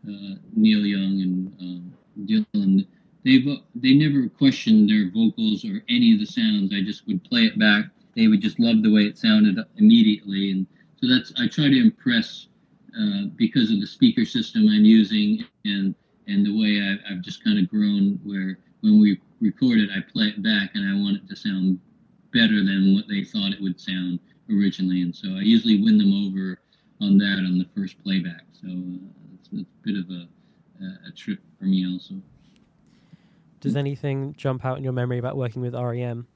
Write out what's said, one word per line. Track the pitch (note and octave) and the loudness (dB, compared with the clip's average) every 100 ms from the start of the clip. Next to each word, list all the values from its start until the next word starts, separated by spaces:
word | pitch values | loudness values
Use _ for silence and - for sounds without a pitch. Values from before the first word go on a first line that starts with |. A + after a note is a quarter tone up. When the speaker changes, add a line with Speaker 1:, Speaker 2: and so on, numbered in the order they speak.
| G#2+ | -16
Speaker 1:
uh, | G2+ G2 F#2+ - | -16 -14 -16 -8
Neil | A2 A2 G#2+ G2+ | 2 4 4 0
Young | G2+ F#2+ F#2+ | -2 -2 -2
and, | F#2 F2+ F#2 F#2+ | -2 -4 -6 -12
um, | F2+ F2+ F2 - _ - | -14 -14 -16 -20 _ -16
Dylan, | G2 A2 G#2+ G#2 G2 F#2+ G2 _ _ _ | -2 -2 -2 -2 2 0 0 _ _ _
they've, | C3 C3 C3 C#3 _ | 2 2 2 -6 _
they | A#2+ B2+ | -4 4
never | C#3 D#3 C#3+ A#2+ | 4 4 0 -2
questioned | _ C3+ B2 - A2 G#2 | _ 0 0 4 4 6
their | G#2+ F#2+ | 2 0
vocals | G2+ A2+ G2 A2 G#2 | 0 0 0 -4 -4
or | A2+ G2+ - | -6 -10 -4
any | A#2+ A#2+ | 2 4
of | G#2+ | 4
the | G#2 | 2
sounds. | - A2 G#2 F#2+ | -4 -2 0 -2
I | G2+ | -4
just | G2 G2+ - | -4 -8 -8
would | F#2+ | -8
play | _ A#2+ | _ 0
it | A2+ - | 0 2
back. | G#2+ G#2 G#2+ _ _ | 2 2 -2 _ _
They | - A2+ | 0 2
would | G#2+ | 4
just | G#2+ - | 0 0
love | A#2 A2+ | 2 2
the | A2 | 4
way | G#2+ | 2
it | G#2 - | 2 0
sounded | A2+ G#2+ G#2 F#2 A2 - | 0 4 4 2 -8 2
immediately. | G#2+ A#2 G#2+ G#2 G2+ G2 G2 | 6 8 6 2 -4 -4 -2
And | F#2+ F#2 _ _ _ | -4 -6 _ _ _
so | B2 | 0
that's, | B2+ - - | 0 -2 -6
I | A#2+ | -4
try | - C#3+ | 0 2
to | C3+ | 4
impress, | A2+ - - A#2+ - - - _ _ _ _ | 4 2 -2 0 -2 -10 -20 _ _ _ _
uh, | A2+ G#2+ G2 G2+ - | -6 -6 -4 -8 -2
because | A2+ C3+ A2 | -2 0 0
of | G#2 | 0
the | - | -4
speaker | - B2+ A2+ G#2+ | 2 2 2 -2
system | A#2+ G#2+ A2+ G#2+ | -4 -4 2 2
I'm | G#2+ | 6
using | G#2+ A2+ G2+ G#2+ G#2 G#2+ - _ | 6 6 4 0 0 -2 -6 _
and, | G#2 G2+ G2 - _ _ - | -8 -4 -4 -6 _ _ -6
and | G2+ | -2
the | G2+ G#2 | 0 0
way | G#2+ G#2 G2 | 0 0 -2
I've, | G2+ G#2 | -6 -8
I've | F#2 | -12
just | F2+ F#2 | -12 -8
kinda | A2 G#2 | -2 0
grown, | F2+ G#2+ G#2 G2+ G2 G2 | 0 0 0 2 0 -2
where | G2+ G2 F#2+ F#2 _ _ | -8 -8 -8 -10 _ _
when | A2 G#2+ | 4 6
we | G#2 F#2+ _ _ | 6 2 _ _
record | A2 - B2+ A#2 | -4 0 0 2
it, | G#2 | 0
I | G2 | -4
play | - - G#2+ | -8 -4 -4
it | G#2 | -2
back | G#2 G#2 G2 | -2 -2 -2
and | G#2 G2 | -6 -4
I | G2+ | -2
want | G2+ G2 | -2 -4
it | - | -8
to | G2 | -10
sound | G#2+ F#2+ F#2 F#2 _ _ _ _ _ | -6 -2 -2 -2 _ _ _ _ _
better | A#2+ A2+ G#2+ | 0 2 2
than | F#2+ G2 G2 | 0 0 2
what | G2 G#2+ | 2 -2
they | G2+ | -8
thought | F#2 G#2+ G2 | -6 -8 -8
it | G2 | -6
would | G2 F2+ | -8 -8
sound | - F#2 F2+ F2+ _ _ _ | -10 -8 -6 -8 _ _ _
originally. | G#2 G2+ - F#2 F#2 | 0 0 -2 -4 -2
And | F2+ - | -4 -6
so | G2 | -10
I | F#2+ | -4
usually | G2+ A2+ A2+ G#2 | 2 2 4 2
win | A2 G#2+ | 4 4
them | G2 G2 G2+ | 4 0 -2
over | F#2+ F#2+ F#2 _ _ _ _ | -6 -8 -10 _ _ _ _
on | G#2 G2 | 2 2
that | G2+ G2 | 2 -2
on | F#2 F#2 | -2 -2
the | F2+ | -4
first | - F#2+ - | -8 -10 -10
playback. | G2 F#2+ F2+ E2+ _ _ | -6 -4 -4 -12 _ _
So, | F#2 | -14
uh, | F#2 F2+ F2+ F#2 _ - | -12 -10 -14 -16 _ -20
it's, | - _ | -20 _
it's | A2 | -12
a | F#2 _ | -14 _
bit | - G2+ | -8 -8
of | F2 | -8
a, | F2+ E2+ _ _ _ _ _ | -12 -16 _ _ _ _ _
a, | F#2+ F#2 - | -16 -16 -20
a | |
trip | - - G2 _ _ | -18 -12 -12 _ _
for | F#2+ | -2
me | F#2+ F#2 | 0 -2
also. | F#2 - F#2+ - _ _ _ _ _ _ _ _ - _ _ _ _ | -6 -10 -18 -18 _ _ _ _ _ _ _ _ -20 _ _ _ _
Speaker 2:
Does | C#3 C#3 | -6 -4
anything | C#3 C#3+ D3 C3+ C3+ D3 | -4 -6 -6 -6 -8 -8
jump | C#3 B2+ | -6 -4
out | C3 C3 | -6 -6
in | |
your | C3 | -6
memory | B2+ B2 B2 | -4 -4 -4
about | B2 C3+ | -6 -6
working | B2 A2+ | -8 -6
with | B2 B2 | -8 -6
R | B2 | -8
E | A#2+ | -6
M? | B2 A#2 A#2+ | -8 -10 -14